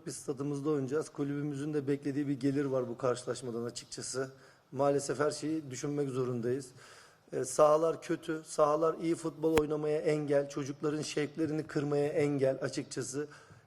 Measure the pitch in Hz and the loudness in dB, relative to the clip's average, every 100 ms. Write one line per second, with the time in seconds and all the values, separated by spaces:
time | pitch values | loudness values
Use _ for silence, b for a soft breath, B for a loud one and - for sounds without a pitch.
0 | - 131 - 135 139 143 143 147 131 147 | -6 -8 -6 -4 -2 -2 0 0 2 -2
1 | 147 - 143 143 147 139 151 151 135 139 | -2 -4 -2 -2 -2 -4 -2 -2 0 0
2 | 147 139 143 139 139 139 139 131 117 117 | 0 -2 -2 0 0 2 2 0 0 0
3 | 127 120 - 117 131 113 117 - - - | 0 0 -2 -6 -4 -4 -4 -8 -10 -10
4 | 117 127 135 - B B B 131 143 143 | -6 -4 -6 -8 B B B 0 2 4
5 | 143 131 151 147 147 160 143 123 147 143 | 2 0 0 0 -2 -4 -6 -6 -4 -2
6 | 139 127 127 123 117 135 135 - B B | -2 0 -2 0 0 -2 -4 -16 B B
7 | B B _ 143 127 - 151 156 165 151 | B B _ -6 0 6 8 8 4 0
8 | - 160 - 156 160 - 147 151 165 156 | -2 -4 -4 -6 -4 2 4 4 2 0
9 | 165 165 160 147 160 160 151 151 151 151 | -2 -2 -4 -2 2 4 4 2 0 0
10 | 175 151 147 143 139 - 139 143 151 151 | 2 2 2 2 2 -2 -6 -4 -2 -2
11 | 143 - 143 147 160 156 - 156 143 147 | -2 -2 -2 -2 -2 -2 -2 -2 0 2
12 | 143 156 147 143 131 135 139 151 - - | 2 2 2 4 2 2 -2 -4 -6 -6
13 | 117 131 147 B B B | -6 -6 -8 B B B